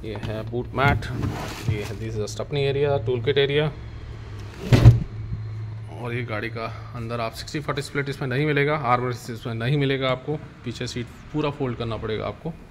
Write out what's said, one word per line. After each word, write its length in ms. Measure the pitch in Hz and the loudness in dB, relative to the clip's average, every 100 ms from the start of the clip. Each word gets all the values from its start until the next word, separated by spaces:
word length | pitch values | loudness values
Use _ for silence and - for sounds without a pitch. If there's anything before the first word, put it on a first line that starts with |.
ये 120 | 110 107 | -8 -6
है 180 | 107 107 110 | -6 -6 -4
boot 240 | 120 120 117 | -6 -4 2
mat, 300 | 143 107 - - - - - - - | 4 4 0 -4 -4 -4 -6 -6 -2
ये 140 | 104 | -2
है 160 | 104 104 | -2 -6
this 140 | 113 | -6
is 40 | 110 | -4
the 100 | 104 | -4
stepney 340 | - 107 143 139 | -4 -4 0 0
area, 400 | 139 143 143 117 | 2 2 2 2
टूल 160 | 123 | 0
किट 140 | 113 135 | 2 4
area। 340 | 139 143 151 - - - - - - - - - - - - - - - - - - - - - - - | 4 4 0 -2 -10 -12 -12 -12 -12 -10 -12 -10 4 12 12 12 4 -6 -8 -8 -8 -8 -8 -10 -12 -8
और 180 | 120 | -6
ये 100 | 120 117 | -4 -4
गाड़ी 240 | 107 113 | -4 -4
का 160 | 117 113 - - 131 | -4 -8 -8 -12 -10
अंदर 240 | 113 117 | -6 -2
आप 140 | 113 | -4
sixty 260 | - - 156 | -4 -8 -6
forty 220 | 143 139 | -4 -4
split 280 | 135 143 139 | -2 -4 -4
इसमें 180 | 135 143 | -4 -2
नहीं 180 | 123 151 | 0 2
मिलेगा, 300 | 143 143 151 | 4 2 2
आर्मर 320 | 123 123 123 | 2 2 2
इसमें 440 | 117 - 113 127 | -4 -8 -8 -6
नहीं 240 | 113 117 147 | -2 0 2
मिलेगा 320 | 135 135 131 | 2 2 0
आपको, 260 | 127 - 151 - - - | -2 -2 -6 -6 -12 -10
पीछे 220 | 113 123 | -6 -6
सीट 180 | 123 120 - - | -6 -8 -10 -6
पूरा 160 | 147 147 | -2 -2
fold 260 | 143 135 117 | 0 -4 -2
करना 200 | 117 110 | -4 -4
पड़ेगा 280 | 110 110 104 | -2 -2 -2
आपको। 260 | 104 160 165 - | -6 -8 -10 -14